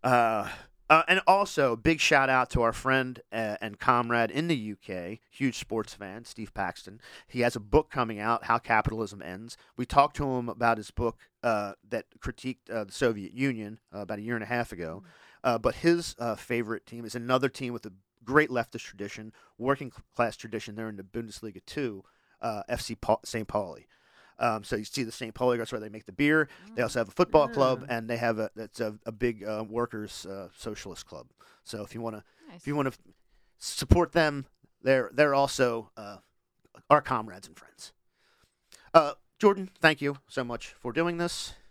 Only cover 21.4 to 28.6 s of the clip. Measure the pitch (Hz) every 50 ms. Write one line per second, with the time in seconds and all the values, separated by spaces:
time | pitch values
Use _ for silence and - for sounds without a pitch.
21.4 | - 110 95 92 _ - - 151 143 123 104 95 98 _ _ _ _ _ _ _
22.4 | - 117 110 104 98 - 120 117 - - 117 - - - 113 - - - - 117
23.4 | 110 - - 107 101 90 76 - _ _ _ _ _ _ _ _ _ _ _ _
24.4 | - 117 110 110 98 - - 107 107 - - 147 127 113 - - 123 110 110 -
25.4 | 123 123 123 120 113 - - 113 107 107 101 113 - - 95 - 147 147 151 156
26.4 | 151 139 - - - 208 220 - 123 110 - 127 113 95 - - 180 - - 156
27.4 | 147 135 117 139 135 131 131 120 - - 120 117 113 110 120 113 117 120 113 107
28.4 | 107 104 _ 110